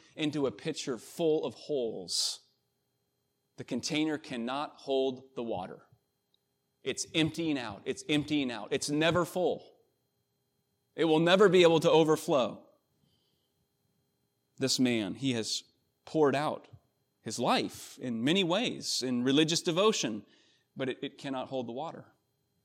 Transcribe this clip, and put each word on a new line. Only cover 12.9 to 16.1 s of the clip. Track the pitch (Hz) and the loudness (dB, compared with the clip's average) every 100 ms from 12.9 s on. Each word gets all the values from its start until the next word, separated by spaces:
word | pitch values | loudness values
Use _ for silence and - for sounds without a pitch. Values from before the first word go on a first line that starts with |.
| _ _ _ _ _ _ _ _ _ _ _ _ _ _ _ _ - | _ _ _ _ _ _ _ _ _ _ _ _ _ _ _ _ -4
This | 131 - | -2 2
man, | 123 117 95 | 2 2 -2
he | 110 135 | -4 -2
has | 117 107 - - _ _ _ | -2 -2 -6 -8 _ _ _
poured | - | -4